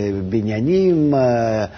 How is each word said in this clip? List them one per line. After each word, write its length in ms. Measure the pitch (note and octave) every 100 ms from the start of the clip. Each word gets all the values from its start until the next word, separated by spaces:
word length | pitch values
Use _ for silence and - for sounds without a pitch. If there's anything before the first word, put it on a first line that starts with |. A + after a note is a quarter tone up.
| G#2 G2 F#2+
בניינים, 840 | A2+ G#2 G#2+ B2+ F#3 F#3+ E3+ D3
אה, 520 | C#3 B2+ A#2+ A2+ A2 G2+